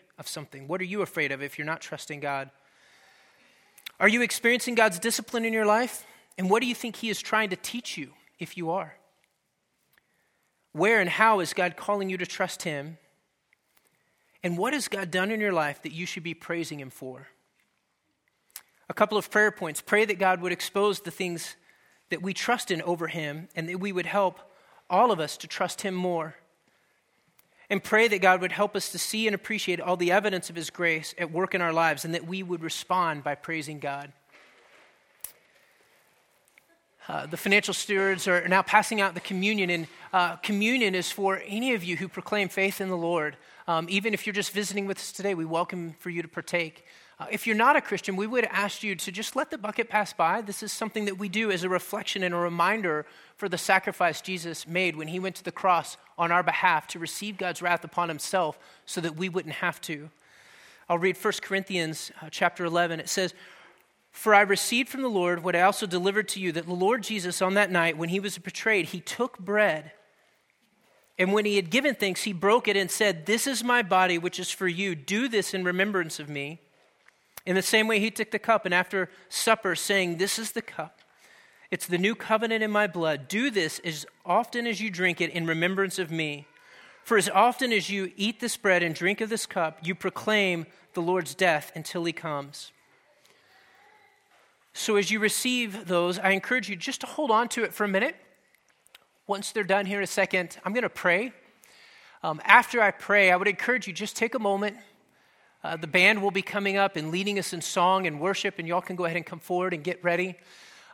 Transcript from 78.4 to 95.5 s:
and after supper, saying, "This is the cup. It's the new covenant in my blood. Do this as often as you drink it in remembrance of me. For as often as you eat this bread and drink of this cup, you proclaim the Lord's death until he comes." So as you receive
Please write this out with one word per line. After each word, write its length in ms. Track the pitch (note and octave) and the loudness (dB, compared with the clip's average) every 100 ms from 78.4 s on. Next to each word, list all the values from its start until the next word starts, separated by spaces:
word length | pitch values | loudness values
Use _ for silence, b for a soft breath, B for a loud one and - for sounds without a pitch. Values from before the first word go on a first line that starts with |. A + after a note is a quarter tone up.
| - A3 | 2 2
and 100 | F#3+ | 2
after 360 | F3 F3+ G3 F3 B B | 0 0 -2 -4 B B
supper, 460 | - - F#3+ F#3+ | -2 2 2 2
saying, 420 | E3 - G3 F3+ E3 | -2 0 2 2 0
"This 220 | G3 - | -2 -2
is 140 | A3 | -4
the 100 | - | -8
cup. 380 | - - D#3+ _ _ b b b b b b | -8 -10 -10 _ _ b b b b b b
It's 160 | F3 - | -6 -2
the 120 | F3 | 2
new 160 | G3 | 2
covenant 480 | A#3 - A3 A3+ A3+ | 0 2 2 2 0
in 80 | G#3+ | 2
my 160 | G#3 G#3 | 2 2
blood. 420 | E3+ D#3+ C#3+ C3 | 0 0 -2 -2
Do 220 | G3 C4+ | -2 0
this 300 | G#3 D#3 - | 2 0 -2
as 260 | E3+ D3+ D3 _ | -8 -8 -12 _
often 420 | - F#3+ A#3 A#3+ A#3 | 0 2 2 -4 -4
as 140 | F#3+ | -4
you 100 | A3 | -4
drink 300 | F3 F#3 E3 | 0 0 2
it 100 | E3 | -2
in 160 | F3 E3 | -2 -2
remembrance 520 | D#3+ F3 F#3+ F#3+ F#3 | 2 2 2 0 -2
of 120 | E3 | -4
me. 360 | D#3+ D#3 C#3+ C#3+ B B B B B | -2 -4 -6 -14 B B B B B
For 160 | - A3 | 2 2
as 100 | F#3+ | 4
often 440 | G3 A#3+ A#3+ B3+ | 6 4 4 2
as 180 | G#3+ E3+ | 2 0
you 220 | G3+ F#3+ - | -4 -4 -2
eat 240 | G#3 A3+ | -2 -2
this 160 | A#3+ - | -6 0
bread 260 | G3+ F3 | 4 4
and 120 | E3+ | 2
drink 260 | D#3 F3 G3+ | 0 0 0
of 80 | A3 | -2
this 160 | A3 | -4
cup, 360 | - G3 D#3+ D3+ | -2 -2 -2 -2
you 120 | E3 | -6
proclaim 720 | F#3 - - - G#3+ F#3+ E3+ D#3+ B B | -4 -4 -4 2 4 4 0 -4 B B
the 80 | F3+ | -4
Lord's 320 | E3+ F3+ D#3 | 0 0 -2
death 360 | - F#3 D3+ - | 2 2 2 -2
until 300 | E3 D3+ F3+ | -12 -8 -4
he 80 | E3+ | -4
comes." 600 | E3 E3 D3 C#3 - - _ _ _ _ _ b b b b b b G4+ b b _ _ _ _ _ _ | -4 -6 -6 -8 -16 -18 _ _ _ _ _ b b b b b b _ b b _ _ _ _ _ _
So 240 | - - G#3 | -6 2 2
as 140 | F3+ | 2
you 100 | G#3+ | 2
receive 640 | G#3 - B3+ | 2 2 0